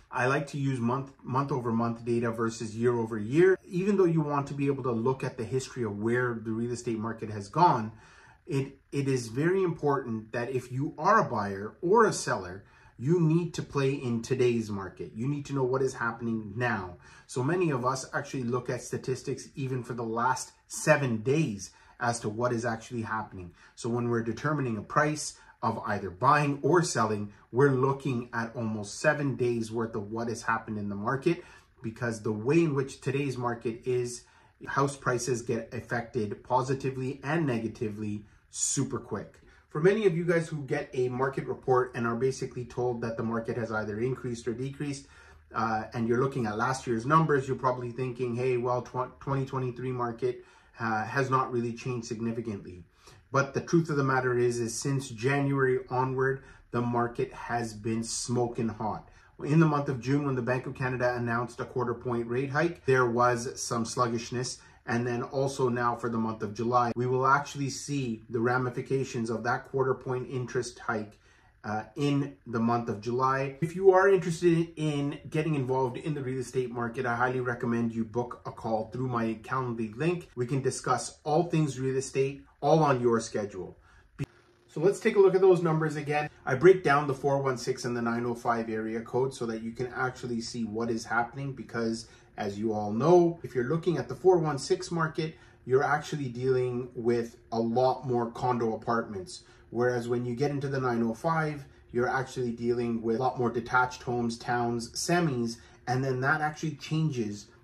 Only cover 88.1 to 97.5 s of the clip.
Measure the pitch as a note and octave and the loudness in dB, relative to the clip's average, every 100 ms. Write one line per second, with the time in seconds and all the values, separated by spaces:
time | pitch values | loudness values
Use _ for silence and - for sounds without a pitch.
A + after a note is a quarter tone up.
88.1 | A#2 A#2+ A#2 A#2+ A#2 A2 A2 A2 A2+ A2+ | 0 -2 -2 0 0 0 -4 -4 -6 -2
89.1 | B2+ C3+ - A#2 A2 A2+ A#2 B2 B2+ B2+ | 0 0 -2 -6 -4 -6 -6 -6 -2 -4
90.1 | - A#2+ A#2 A2+ A#2+ G#2+ A2 A#2 A2+ - | -4 -6 -6 -4 -6 -4 -2 -2 -4 -2
91.1 | A2+ A#2 C3+ C#3 A#2+ A2 A#2 A2+ A2+ - | -2 -2 -4 -8 -8 -8 -4 -2 -4 -8
92.1 | - - - G2+ G2+ A2 G#2+ G#2 A2 D3+ | -20 -18 -8 -6 -4 -2 -2 -2 2 6
93.1 | F3+ E3+ E3 A#2+ B2+ B2 E3 F3+ D3 A#2 | 8 6 0 -6 -4 -2 0 0 -2 -4
94.1 | B2+ F#3 F3+ D#3 C#3 - F3+ - E3+ D#3 | 2 6 6 4 -2 -2 -2 -2 -2 -2
95.1 | E3+ D#3+ - - - A#2+ C3 C#3 D3+ - | -2 -6 -8 -20 -14 2 2 4 0 -2
96.1 | D3+ C3 A#2 C3 B2+ B2+ B2 B2 B2 A#2 | -6 -6 -2 2 2 2 -2 -6 -2 2
97.1 | A#2+ A#2 - - | 2 0 -10 -6